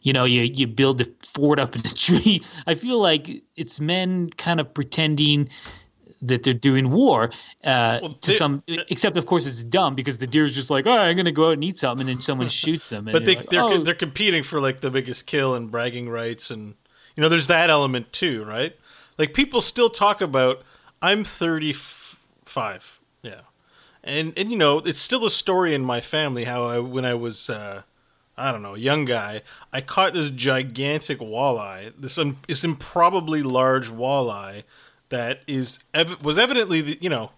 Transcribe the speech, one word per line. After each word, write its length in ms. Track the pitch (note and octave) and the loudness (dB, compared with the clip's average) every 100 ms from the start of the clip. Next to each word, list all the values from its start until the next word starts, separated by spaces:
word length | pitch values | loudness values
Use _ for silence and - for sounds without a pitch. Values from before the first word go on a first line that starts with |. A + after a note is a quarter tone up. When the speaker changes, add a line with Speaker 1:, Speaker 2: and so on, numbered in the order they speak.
Speaker 1:
You 100 | C#3 | 2
know, 120 | C3 | 4
you, 180 | B2+ A#2+ | 4 4
you 240 | A#2+ B2+ A#2+ | 2 0 -2
build 320 | A2 C3+ B2+ | 4 2 4
the 120 | A#2 _ - | -2 _ -12
fort 320 | - D3 C#3+ | 0 2 4
up 160 | B2+ | 2
in 60 | A#2+ | -4
a 40 | A2 | -6
<laughs> 60 | |
tree. 480 | - - F3 A3 F#3+ - - - | -2 4 4 4 2 -2 -8 -2
I 80 | |
feel 260 | E3 A#3+ A#3+ | -2 0 2
like 420 | F#3+ D#3 D3 - _ - | 4 2 -2 -14 _ -12
it's 240 | C3 - | -10 -4
men 480 | D3+ F3+ F#3 F#3 E3+ | -2 0 0 -2 -4
kind 300 | - F3+ E3 | -4 0 0
of 140 | C#3 | 0
pretending 760 | - C#3 - D#3 D3 D3 D3 C3+ - - - _ _ _ _ | -4 -4 0 2 4 4 4 0 -6 -18 -20 _ _ _ _
that 220 | B2+ B2 | -2 2
they're 100 | - | 2
doing 380 | A#2+ C#3 C3 C3 | 2 4 4 4
war, 400 | E3+ C4+ B2 A#2 - - - | 4 4 4 0 -4 -20 -6
uh, 360 | C#3+ C3 A#2 A#2 | 0 2 2 0
Speaker 2:
Well, 100 | - | -4
Speaker 1:
to 180 | B2+ E3+ | -4 0
Speaker 2:
they 40 | G#3 | 2
Speaker 1:
some, 260 | D3+ C#3+ - | 2 0 -4
except 500 | E3+ - - G#3 E3+ | -8 -6 0 2 0
of 80 | |
course 200 | E3+ F3 C#3+ | 2 0 0
it's 180 | A#2 | -8
dumb 300 | A#2 F3+ E3 | 0 2 2
because 240 | C3+ C3+ A#2 | 0 -4 -4
the 80 | B2+ | 0
deer's 280 | D3 D3+ | 2 2
just 160 | C3 C3+ | 0 0
like, 160 | C#3 G#3 | 0 4
"Oh, 60 | |
I'm 240 | B3 F#3 F3 | 4 4 2
gonna 160 | F3 | 0
go 160 | D3 D#3+ | 4 4
out 40 | |
and 100 | D3+ | 4
eat 120 | D3 F3+ | -2 -2
something," 280 | C3+ B2+ C3 | -2 -2 -4
and 100 | B2+ | -4
then 40 | |
someone 260 | C#3 C3 A#2+ | -4 -2 -2
Speaker 2:
<laughs> 140 | - | -2
Speaker 1:
shoots 280 | D#3 E3 - | -2 -2 -4
them. 180 | G#2+ G#2+ | -8 -2
And 40 | |
Speaker 2:
But 100 | D#3+ | 0
Speaker 1:
you're 40 | C3+ | 2
Speaker 2:
they, 100 | F3+ | 0
Speaker 1:
like, 80 | - | 0
Speaker 2:
they're 100 | F3 | 0
co-, 140 | A#3 | 2
Speaker 1:
"Oh." 80 | F#3 | 2
Speaker 2:
they're 120 | D#3 | 0
competing 480 | E3 E3 C3+ G#3+ E3+ | -2 -6 0 0 0
for, 160 | C3 D#3 | -2 -2
like, 220 | C3+ C3+ | -2 -2
the 80 | C#3 | -2
biggest 360 | C3+ B2+ A#2+ - | -2 -4 -10 -4
kill 280 | D3+ C3+ | -2 0
and 160 | B2 A2+ | -2 -4
bragging 380 | A#2 A#2+ A#2+ A#2+ | -4 -4 -6 -8
rights, 400 | A#2 A#2 A2+ - | -6 -6 -8 -12
and, 240 | A2+ G#2 - _ _ _ - | -12 -14 -20 _ _ _ 0
you 40 | |
know, 80 | D#3 | 4
there's 160 | E3 C#3 | 4 4
that 200 | E3 E3+ | 4 6
element 400 | D3+ C#3 B2+ A2+ | 4 4 -2 -6
too, 300 | - F3+ A#2 | -4 -2 -2
right? 300 | G#2+ A2 D#3 - _ - _ - | -6 -4 -4 -6 _ -20 _ -4
Like, 140 | D3+ | -2
people 260 | - C#4 A#3+ | 0 0 0
still 280 | - - A#3 | -2 2 2
talk 300 | - G3+ G3+ | 4 2 2
about, 400 | F3+ C3+ B2+ C3 - _ _ _ | 0 4 2 0 -8 _ _ _
"I'm 220 | F3 G#3 | 0 0
thirty-five," 1800 | G3+ - E3+ D#3 D3+ C3+ - - - - _ _ - - A2 F#2 - _ _ _ | -2 -4 -2 -2 -4 -6 -12 -20 -20 -20 _ _ -10 -6 -6 -8 -18 _ _ _
yeah. 180 | B2 G#2 _ _ _ _ _ _ | -18 -18 _ _ _ _ _ _
And, 300 | - C#3+ D#3+ - | -8 -6 -4 -6
and, 140 | G#3 | -4
you 80 | A3+ | 2
know, 200 | D3+ D3 | 4 4
it's 220 | D#3 C#3+ | 0 -4
still 240 | - B3 | -2 0
a 60 | A3 | 0
story 440 | - - F#3 F3+ | 0 0 2 2
in 80 | C#3+ | 0
my 180 | B2+ A#2+ | -2 -4
family 440 | - D#3 D3 B2 | -2 -4 -2 -4
how 200 | A#2+ B2 | -4 -4
I, 140 | A#2+ A#2+ | -2 -2
when 260 | B2 B2+ B2+ | -2 -4 -2
I 80 | |
was, 340 | A#2+ A#2 A2 - | -2 -4 -8 -10
uh, 340 | A2 G#2 G2 - _ _ _ _ - | -10 -10 -14 -18 _ _ _ _ -6
I 160 | C3+ | -6
don't 100 | A2+ | -4
know, 120 | G2+ | -10
a 40 | G2+ | -4
young 260 | B2+ D3+ C3+ | -2 0 0
guy, 360 | A#2 G#2 G#2+ - - - | -2 -4 -10 -14 -20 -10
I 80 | - | -10
caught 320 | C3+ - F#3+ | -4 0 0
this 140 | F3 D3 | 0 -4
gigantic 920 | C3 C3 C3 C3 A#2 C#3 D3+ D3+ C#3+ | -2 0 0 -2 -6 -4 -4 -4 -8
walleye, 720 | A2 A2 C#3 A#2 G2+ F#2+ G#2+ - | -6 -2 0 0 -6 -12 -16 -14
this 200 | C3 - | -8 -2
im-, 200 | D3 C3+ - | -2 -4 -8
this 160 | C#3 | -4
improbably 800 | E3+ D3 - F3 E3+ F#3 D#3+ D#3 | -4 -6 -6 4 4 4 0 -2
large 480 | C#3 B2+ C3 C3 A#2 | 0 2 4 2 0
walleye 720 | A2+ B2+ C#3 B2 G2+ G2 G2+ - _ _ _ _ | -6 -2 0 -2 -6 -12 -16 -20 _ _ _ _
that 260 | B2+ A#2 C3 - | -6 -4 -6 -6
is 320 | C3+ B2+ - _ | -4 -4 -8 _
ev-, 260 | D3+ E3+ F3+ | -2 -2 -2
was 140 | C#3+ D#3+ | -2 2
evidently 420 | B3 B3+ G3+ E3 | 4 2 2 0
the, 160 | D3 D#3 | -2 -6
you 80 | F3+ | -4
know 220 | C3 A2 | -4 -4